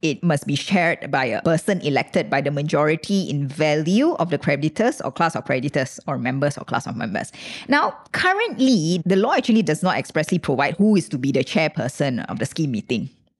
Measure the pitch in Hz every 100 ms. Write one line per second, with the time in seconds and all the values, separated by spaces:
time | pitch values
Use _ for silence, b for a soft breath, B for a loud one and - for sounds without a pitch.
0 | 165 139 175 143 - 143 - 190 170 165
1 | - 139 127 107 - 160 - 185 151 135
2 | - 190 156 139 143 143 151 151 151 160
3 | - 196 185 143 139 139 151 151 156 202
4 | 302 339 165 147 - 143 151 - 226 -
5 | - - 165 110 - 131 139 151 131 -
6 | - 139 120 135 143 - - 135 - 110
7 | 110 95 - B B B B 285 330 -
8 | - - 370 381 453 233 262 233 156 180
9 | 170 190 226 277 247 226 165 151 180 120
10 | - - 156 180 - 127 143 170 208 208
11 | - 143 135 131 - - 156 - 123 -
12 | 143 123 - 98 117 - 156 110 - 117
13 | 139 _ _ _